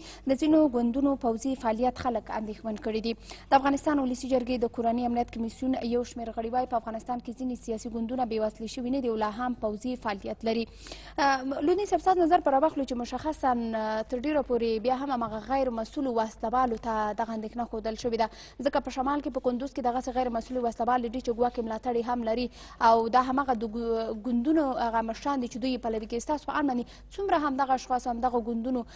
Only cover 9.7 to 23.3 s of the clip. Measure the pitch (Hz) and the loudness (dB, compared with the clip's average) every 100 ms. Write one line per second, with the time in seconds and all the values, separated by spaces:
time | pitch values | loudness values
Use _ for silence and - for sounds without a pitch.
9.7 | 208 247 247 220 202 220 214 220 226 220 | -4 -6 -6 -6 -6 -8 -4 -2 -2 -2
10.7 | - - - - - 277 269 262 277 294 | -10 -16 -16 -10 2 2 2 0 0 2
11.7 | 359 415 339 370 359 320 349 320 269 311 | 2 2 2 4 4 6 6 6 4 4
12.7 | 302 262 240 240 254 311 302 269 240 226 | 0 -4 -4 -4 -4 -4 0 0 0 0
13.7 | 220 214 220 220 247 285 302 254 240 233 | -2 -2 -4 -4 -4 0 0 2 0 2
14.7 | 220 233 254 285 247 226 214 214 269 262 | 0 0 0 0 -2 -2 -6 -2 0 0
15.7 | 226 220 302 262 226 220 - 226 247 254 | -2 -4 -4 0 0 0 -2 -2 2 2
16.7 | 220 233 220 214 214 226 226 214 240 233 | 0 -2 -2 -2 -2 -4 -4 -6 -6 -6
17.7 | 220 220 220 247 226 220 - - - 262 | -4 -6 -4 -2 0 0 -2 -20 -4 0
18.7 | 285 - 262 254 294 285 254 254 247 190 | 0 -2 -4 -2 0 -2 -2 -2 -2 -4
19.7 | - 240 247 254 247 254 226 - 254 233 | -2 -2 -2 -2 -2 0 -2 -4 -2 -2
20.7 | 220 233 254 233 254 247 226 247 240 220 | 0 2 2 0 -4 -4 0 0 0 -6
21.7 | 220 247 233 233 247 226 240 240 - - | -4 -2 -2 -2 -2 -2 -2 -2 -6 -16
22.7 | - 233 226 226 247 254 | 4 6 8 6 4 4